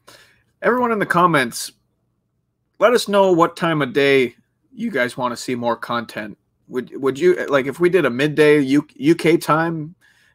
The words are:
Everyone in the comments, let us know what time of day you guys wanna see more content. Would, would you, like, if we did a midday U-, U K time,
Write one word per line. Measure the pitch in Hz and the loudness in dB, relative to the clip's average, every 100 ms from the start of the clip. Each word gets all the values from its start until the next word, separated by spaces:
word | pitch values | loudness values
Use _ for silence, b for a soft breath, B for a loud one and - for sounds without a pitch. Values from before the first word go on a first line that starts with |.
| _ b b b b _ | _ b b b b _
Everyone | - 247 240 | -2 0 -2
in | 220 | -2
the | 175 | -2
comments, | 175 175 156 120 - - - _ _ _ _ _ _ _ _ _ _ | 2 2 2 0 -4 -12 -16 _ _ _ _ _ _ _ _ _ _
let | 202 | 2
us | 240 214 | 2 2
know | 202 196 | 2 4
what | 175 165 - | 4 2 0
time | 175 160 | -2 -2
of | 135 | -2
day | 120 139 139 120 - _ _ _ | 0 2 2 2 -4 _ _ _
you | - 226 | -10 -6
guys | 143 123 131 | -4 -4 -4
wanna | 123 117 | -6 -6
see | - 123 | -6 -4
more | 120 113 | -2 -4
content. | - 120 110 - 107 92 _ _ _ | -4 -6 -6 -10 -12 -16 _ _ _
Would, | 123 120 - | -10 -10 -6
would | 135 135 | -4 0
you, | 180 - - | 0 0 0
like, | 139 131 | -2 -2
if | 143 | -2
we | 175 | 0
did | 180 139 | 2 0
a | |
midday | 120 151 147 151 151 | 0 -2 2 4 4
U-, | 135 143 147 | 4 0 -2
U | - 139 170 | -2 0 2
K | 165 160 | 2 0
time, | - 156 165 165 151 180 b b b | 0 0 -2 -6 -10 -16 b b b